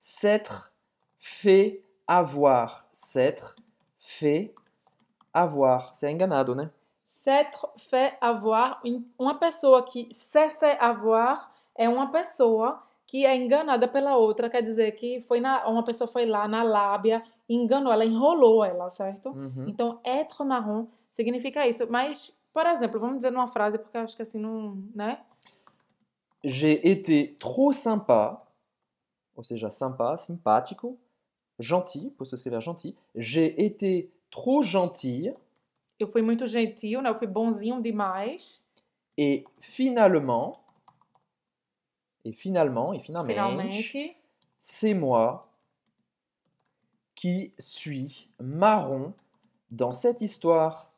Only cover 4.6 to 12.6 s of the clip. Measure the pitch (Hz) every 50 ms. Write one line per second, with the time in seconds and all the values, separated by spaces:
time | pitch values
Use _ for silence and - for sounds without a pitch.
4.6 | _ _ _ _ _ _ _ _ _ _ _ _ - _ _ 165 175 170 151 143
5.6 | 135 131 127 127 127 - - - - 143 151 165 185 190 160 139 135 139 - 131
6.6 | 147 156 _ _ _ _ _ _ _ _ - - - 277 269 277 294 294 - -
7.6 | - - - - - - - 254 262 285 - - - 233 233 214 196 220 214 220
8.6 | 240 262 269 - - 240 240 247 240 - _ _ 254 262 285 277 - 339 320 -
9.6 | - 277 262 254 247 254 - 247 233 233 - - - - - 294 311 302 311 -
10.6 | 330 294 285 - 233 233 233 202 208 220 220 220 233 240 277 302 - - _ _
11.6 | _ _ _ - 226 233 240 254 - - 254 320 359 349 - - 269 233 226 220